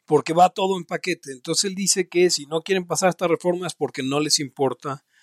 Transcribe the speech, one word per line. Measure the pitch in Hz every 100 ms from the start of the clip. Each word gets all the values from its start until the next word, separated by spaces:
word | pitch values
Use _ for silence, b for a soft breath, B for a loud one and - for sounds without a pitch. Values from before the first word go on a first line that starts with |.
| -
porque | 151 147
va | 160 180
todo | - 190 190
en | 165
paquete. | 202 185 170 139
Entonces | 131 165 160 202
él | 190
dice | 196 196 185
que | 175 180
si | 156 143
no | 160
quieren | 160 190 175
pasar | 160 190
estas | 160 180
reformas | 160 180 180 180
porque | - 135 -
no | 131 143
les | 151 -
importa, | 139 - 135 123 151 143 _ _